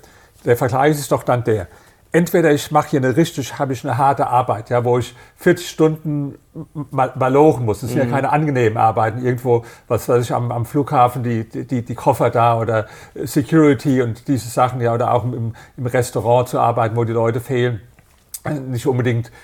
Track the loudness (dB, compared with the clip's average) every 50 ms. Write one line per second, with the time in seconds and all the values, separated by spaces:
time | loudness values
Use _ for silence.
0 | -20 -20 -20 -20 _ _ _ _ -2 0 0 2 0 0 0 2 2 2 2 0
1 | -2 -2 -2 -2 0 -2 -2 0 0 0 -2 -2 -4 -8 -14 -20 _ _ _ _
2 | _ _ 0 0 2 2 2 2 4 4 2 2 0 0 0 0 2 2 0 0
3 | 0 2 2 2 0 0 -2 -6 -8 -8 -6 -6 -4 -4 -4 -6 -4 -4 -2 2
4 | 2 2 2 0 0 0 0 0 0 0 -2 -4 -4 -2 -2 0 2 2 0 0
5 | 0 -4 -10 -18 -20 -20 _ _ 2 2 2 2 -2 -8 0 2 2 2 2 -2
6 | -4 -4 -4 -4 -4 -6 -10 -14 _ _ _ -18 -16 -12 -12 -12 -10 -6 -2 -2
7 | -2 -2 0 -2 0 2 4 6 6 6 4 2 0 -2 -2 -2 -4 -4 -2 -2
8 | 0 0 0 -2 0 0 0 0 0 0 0 2 2 2 2 2 2 2 2 2
9 | 0 0 -2 -2 -2 -2 -2 -2 0 0 0 0 0 -6 -16 -20 _ -4 -4 -2
10 | 0 2 2 2 2 0 -2 -2 -2 -4 -4 -4 -6 -2 -2 -2 -2 2 4 4
11 | 4 4 2 -2 -4 -2 -2 -4 -4 -6 -8 -10 -6 -4 -4 -4 -4 -6 -10 -2
12 | 0 0 0 2 0 0 2 2 2 2 2 0 0 0 0 -2 -2 -4 -12 -20
13 | -20 -18 -12 -12 -10 -4 -2 -2 0 2 4 6 6 6 4 2 0 0 0 2
14 | 0 -2 -4 -6 -4 -2 -2 -2 -4 -4 0 0 0 0 0 -2 0 0 0 0
15 | 0 0 0 0 0 -2 -4 -4 -6 -6 -8 -10 -18 -20 _ -8 -6 -2 -2 -2
16 | -2 -2 -4 -2 0 2 2 2 2 0 0 0 0 2 2 0 0 0 0 -2
17 | -2 0 0 0 0 0 -2 -4 -4 -4 -2 0 0 0 -2 -6 -10 -16 _ _
18 | _ _ _ _ _ _ -20 -12 -8 -8 -6 -6 -6 -6 -8 -4 -2 -2 0 0
19 | 0 0 -2 -2 -4 -8 -14 -20